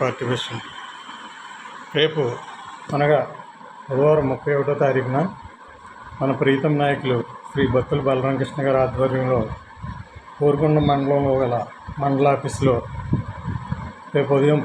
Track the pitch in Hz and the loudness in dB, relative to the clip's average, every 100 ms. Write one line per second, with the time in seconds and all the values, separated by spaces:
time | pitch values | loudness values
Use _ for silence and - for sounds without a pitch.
0 | 131 - 120 123 - 117 - - - - | -2 -2 -2 -2 -4 -10 -12 -16 -16 -16
1 | - - - - - - - - - 156 | -18 -16 -18 -18 -18 -16 -16 -16 -6 0
2 | 156 156 123 120 - - - - - 143 | 0 2 -2 -4 -10 -16 -16 -16 -6 0
3 | 147 147 123 - - - - - - 131 | 2 2 0 -8 -18 -20 -20 -16 -4 2
4 | 147 156 135 127 - 143 139 143 139 131 | 4 4 2 -2 0 0 2 2 2 2
5 | 123 135 185 - - - - - - - | 0 0 -2 -4 -16 -20 -20 -20 -20 -20
6 | - - 135 131 135 135 156 147 143 143 | -16 -4 -2 2 2 2 2 2 2 0
7 | 131 123 - - - 139 131 123 123 151 | 0 -2 -2 -10 -8 0 2 2 2 0
8 | 135 131 131 135 135 151 135 131 127 120 | 2 2 2 0 -2 -2 2 2 2 2
9 | 131 131 127 127 110 - - - - - | 0 2 0 0 0 -6 -16 -16 -12 -12
10 | - - - - 147 143 156 151 143 139 | -14 -18 -16 0 2 4 4 4 4 2
11 | 139 143 139 131 123 120 104 - - - | 2 2 4 2 2 0 -4 -10 -12 -4
12 | 139 135 143 131 131 - 135 117 - - | 0 4 4 2 0 0 2 2 0 -8
13 | - 117 - - - - - - - - | -4 -2 -2 -8 -6 -6 -6 -8 -10 -12
14 | - 147 131 139 147 151 | -4 0 2 4 4 4